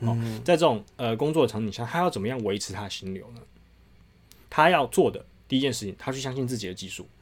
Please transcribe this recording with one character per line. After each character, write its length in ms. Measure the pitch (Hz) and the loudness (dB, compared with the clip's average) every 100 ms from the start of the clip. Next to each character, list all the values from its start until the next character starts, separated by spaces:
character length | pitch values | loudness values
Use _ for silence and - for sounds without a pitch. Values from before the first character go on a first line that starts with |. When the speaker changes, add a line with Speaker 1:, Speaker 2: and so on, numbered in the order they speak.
Speaker 1:
哦， 140 | 117 117 | -2 0
Speaker 2:
嗯。 180 | 117 110 | -2 -4
Speaker 1:
在 100 | 120 | 2
这 40 | 170 | 4
种， 260 | 165 110 - - | 4 2 -4 -6
呃， 200 | 117 113 | -2 0
工 160 | 147 | 0
作 140 | 160 123 | 2 2
的 40 | |
场 120 | 110 | 2
景 100 | 110 | -4
下， 100 | 95 117 | -4 -4
他 120 | 170 | 0
要 120 | 180 | 0
怎 100 | 110 | 0
么 80 | 101 | -4
样 100 | 131 | -4
维 140 | 104 101 | -2 -2
持 160 | - | -4
他 80 | 95 | -8
的 80 | 101 | -8
心 240 | - 95 | -8 -10
流 120 | 95 104 | -10 -12
呢？ 60 | 117 - - - _ _ - - _ - - - | -18 -20 -20 -20 _ _ -20 -20 _ -20 -20 -4
他 180 | - 160 | 4 6
要 180 | 170 123 | 6 2
做 220 | - 135 | 4 4
的 140 | 110 - - - | 2 -10 -18 -2
第 80 | 131 | 0
一 40 | |
件 120 | 135 | 0
事 140 | 123 101 | -2 -6
情， 80 | 95 | -8
他 140 | - | -6
去 80 | 135 | -6
相 140 | 135 | -6
信 120 | 131 127 | -4 -2
自 120 | 120 | -4
己 100 | 95 | -6
的 60 | |
技 160 | 95 95 | -8 -10
术。 160 | - - _ | -12 -14 _